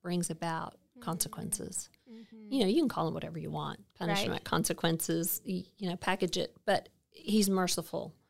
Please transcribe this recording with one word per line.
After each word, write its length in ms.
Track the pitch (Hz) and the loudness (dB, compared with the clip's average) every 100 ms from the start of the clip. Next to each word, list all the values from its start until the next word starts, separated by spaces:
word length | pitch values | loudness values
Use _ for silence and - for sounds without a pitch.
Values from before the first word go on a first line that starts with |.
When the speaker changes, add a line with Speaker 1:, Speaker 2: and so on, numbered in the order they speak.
Speaker 1:
brings 280 | 175 175 175 | 0 0 0
about 440 | 165 170 165 170 - _ - | -2 -2 -2 -4 -10 _ -10
Speaker 2:
Mm-hmm. 60 | |
Speaker 1:
consequences. 880 | 240 165 - - - - - - - _ - | -6 -2 -2 -4 -6 -6 -6 -8 -10 _ -20
Speaker 2:
Mm-hmm. 400 | 226 226 220 214 | -18 -18 -18 -2
Speaker 1:
You 100 | 269 | 2
know, 60 | 190 | 4
you 120 | 269 | 4
can 80 | 285 | 4
call 160 | - | 2
them 80 | 165 | 0
whatever 260 | 156 - 165 | -2 -6 -6
you 120 | 156 | -6
want, 300 | 151 147 - | -4 -6 -8
Speaker 2:
Right. 280 | - _ 170 | -14 _ 0
Speaker 1:
punishment, 360 | 202 190 - | 0 0 -2
consequences, 1000 | - 165 - 165 170 165 - 165 170 - - | 0 0 2 2 2 2 2 0 0 -4 -4
y-, 200 | 185 - _ | -6 -6 _
you 140 | 185 | -4
know, 60 | 180 | -2
package 420 | - 190 - 185 | 0 2 2 0
it, 180 | - - | -4 -4
but 240 | - 196 - _ _ | 2 2 0 _ _
he's 400 | - 226 214 196 | -14 2 4 6
merciful 640 | 190 180 - 160 - 165 - | 4 2 0 -2 -6 -6 -12